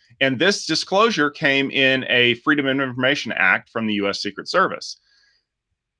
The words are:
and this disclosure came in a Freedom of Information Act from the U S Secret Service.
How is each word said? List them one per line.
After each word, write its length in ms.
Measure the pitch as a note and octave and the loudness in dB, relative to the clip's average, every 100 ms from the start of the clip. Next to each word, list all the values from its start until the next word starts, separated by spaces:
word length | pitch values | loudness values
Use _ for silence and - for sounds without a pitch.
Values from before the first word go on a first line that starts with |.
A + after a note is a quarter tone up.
| _ - | _ -2
and 200 | C3+ B2+ | -2 2
this 260 | F3+ G3+ - | 0 0 -2
disclosure 640 | D#3 - F#3+ A#3 G#3 D3 | -4 0 2 2 2 -2
came 400 | - D#3 C#3 C3+ | 0 0 0 0
in 360 | C3 C3+ C3 - | 2 2 2 0
a 260 | B2 A#2+ A#2 | 2 2 2
Freedom 300 | - D3 C3+ | 0 0 0
of 140 | C3+ | -2
Information 520 | C3+ B2 C3 C#3+ - | -4 -2 0 0 -4
Act 360 | - F#2 G#2+ - | 0 2 2 -2
from 160 | A#2 A2 | -6 -2
the 100 | G#2 | -2
U 140 | G2 | -2
S 120 | F#2+ | -4
Secret 260 | G#2 G2 - | -8 -10 -4
Service. 500 | E3+ F3 E2+ - - _ _ _ _ _ _ _ _ _ _ | 0 0 -2 -12 -16 _ _ _ _ _ _ _ _ _ _